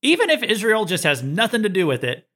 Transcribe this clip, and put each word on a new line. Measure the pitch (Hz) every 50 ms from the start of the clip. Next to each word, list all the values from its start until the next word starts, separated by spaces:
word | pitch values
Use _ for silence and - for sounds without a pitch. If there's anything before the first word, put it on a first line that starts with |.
| -
even | 269 330 349 453 339
if | 311 269 247
Israel | - 220 214 202 226 220 220 214
just | 165 185 165 -
has | 160 143 123 127
nothing | 135 147 190 226 226 - 226 214
to | 208
do | 185 190 180
with | 151 131 120 -
it | 123 - - _ _ _